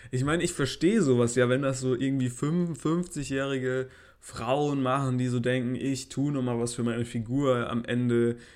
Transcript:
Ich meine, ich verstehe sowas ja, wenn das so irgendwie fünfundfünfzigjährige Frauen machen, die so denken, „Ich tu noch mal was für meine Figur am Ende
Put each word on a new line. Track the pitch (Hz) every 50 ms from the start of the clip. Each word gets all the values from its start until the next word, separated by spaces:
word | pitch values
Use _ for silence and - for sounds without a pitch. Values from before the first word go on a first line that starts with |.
| - -
Ich | - 127 135
meine, | 147 160 175
ich | 165 175
verstehe | - - 139 127 - - 156 180 220 226
sowas | 165 135 123 120 120 120 -
ja, | 123 123 120
wenn | 127 135
das | 143 135 131 127
so | 131 131 127
irgendwie | 120 135 135 139 135 127 123
fünfundfünfzigjährige | 123 - 147 147 165 180 175 170 151 - - 156 160 175 175 - - 151 135 - 139 135 139 139 139 131 127 127 127 131 127 127 - - - - - _
Frauen | - - - - 113 120 135 147 147 147 143 139
machen, | 131 127 131 143 139 131 127 123
die | 127 123
so | 120 123
denken, | 120 123 127 131 120 123 131
„Ich | - - 139 135 131 - -
tu | - 135 139 147
noch | 147 135
mal | 127 123 120 117
was | 120 120 -
für | -
meine | 117 120 113 120 117
Figur | - - 120 110 113 123 139 143 131 123 120 110 -
am | - 117 117
Ende | - 120 120 123 120 120 117 117 117 120 120 - - -